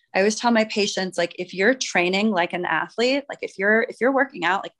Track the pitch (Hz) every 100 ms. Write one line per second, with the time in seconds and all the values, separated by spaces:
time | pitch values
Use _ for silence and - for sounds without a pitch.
0 | _ 185 202 220 240 226 220 214 208 190
1 | 185 175 175 - 180 185 208 262 - 185
2 | 175 190 220 180 175 180 175 156 156 -
3 | 247 277 269 - - - 202 220 226 -
4 | 240 269 269 180 170 196 185